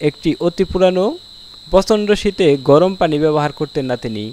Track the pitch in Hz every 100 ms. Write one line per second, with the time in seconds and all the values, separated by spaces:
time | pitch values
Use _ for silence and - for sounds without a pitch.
0 | 147 - 165 143 170 170 190 185 185 180
1 | 202 349 - - - - - 180 196 214
2 | 208 202 208 190 175 139 135 143 185 190
3 | 170 147 156 151 147 - 151 156 131 123
4 | 123 107 107